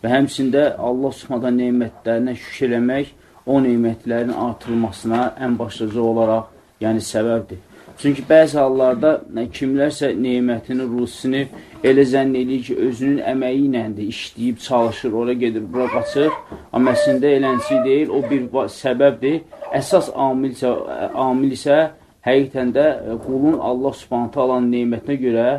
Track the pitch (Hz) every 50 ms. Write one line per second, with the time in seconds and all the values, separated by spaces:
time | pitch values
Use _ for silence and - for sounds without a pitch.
0 | - 113 123 139 139 135 - - 135 131 123 139 147 143 - - 92 120 123 127
1 | 135 135 127 - - - 135 120 113 127 123 123 123 123 120 123 120 110 - -
2 | - 113 117 117 120 127 123 110 - - - - 139 127 120 117 120 123 127 135
3 | 143 - - - _ - _ - _ - 135 139 135 127 120 117 117 117 113 113
4 | - 123 117 117 120 120 123 - 107 120 113 - - - 117 117 117 107 95 -
5 | - 113 113 117 123 120 - - 135 127 120 104 117 110 - - 113 107 104 120
6 | 117 113 113 117 113 110 110 113 110 - - - _ _ _ _ 107 110 113 113
7 | 104 - - 113 107 117 117 117 101 - - 90 - _ - - - - - -
8 | - 143 143 135 127 - 156 160 160 151 139 151 139 131 131 131 131 127 127 117
9 | - 156 156 - - - - 113 117 120 - - 143 131 135 139 139 151 147 -
10 | 147 135 - 90 123 127 123 123 123 123 120 110 - - 131 127 131 123 117 123
11 | 123 117 - - - 131 131 135 139 135 - - - - - - - 127 135 135
12 | 139 127 127 139 135 135 131 127 127 123 131 131 120 - 123 - 107 131 123 113
13 | 131 139 143 143 - 104 127 131 131 127 127 135 143 139 131 120 110 110 107 101
14 | 104 98 - - - - - - 117 123 120 117 - - 135 120 117 113 107 -
15 | - 127 104 113 117 120 127 123 120 117 113 110 107 101 120 127 127 123 120 123
16 | - - - 139 143 156 - - - - - - - - - 117 127 127 123 120
17 | - - 135 127 127 147 143 135 135 131 127 120 - - 135 131 123 135 135 143
18 | 156 - - 135 - 117 139 139 123 117 117 135 120 98 - - - 139 123 123
19 | 139 143 123 - 113 135 156 165 - - - - - - - 135 139 - - 180
20 | 156 - - - 135 135 131 131 135 135 123 - - 127 117 82 - - 67 -
21 | 90 - - - 131 131 127 131 135 139 131 - - 147 143 151 160 156 - -
22 | _ _ _ _ _ 123 127 135 139 131 - 135 127 123 113 135 147 156 139 120
23 | - 107 113 113 - 131 131 135 139 151 165 - - 110 123 127 131 135 131 -
24 | - - 127 123 120 113 - 143 131 127 127 127 123 120 120 123 120 120 117 110
25 | - - 143 135 127 127 117 113 117 123 135